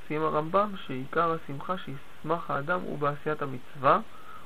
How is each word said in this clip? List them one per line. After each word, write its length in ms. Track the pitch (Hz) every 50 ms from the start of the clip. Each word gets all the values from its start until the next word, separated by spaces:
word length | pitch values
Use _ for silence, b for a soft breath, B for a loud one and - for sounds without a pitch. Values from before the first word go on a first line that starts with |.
| - -
סיים 140 | 151 151
הרמב״ם, 480 | 156 156 151 151 156 160 175 196 208 214 196 185 - -
שעיקר 440 | 139 127 131 135 - 160 170 165 165
השמחה 400 | 160 - - 143 139 - - 185 185
שישמח 760 | - - 135 139 - - - - - 151 165 170 - -
האדם 280 | 143 139 143 147 180 185
הוא 160 | 185 - - 147
בעשיית 420 | 147 143 147 143 - 151 151 147
המצווה 580 | 143 139 131 127 - - - 147 127 139 160 196 220 B B B B B B B B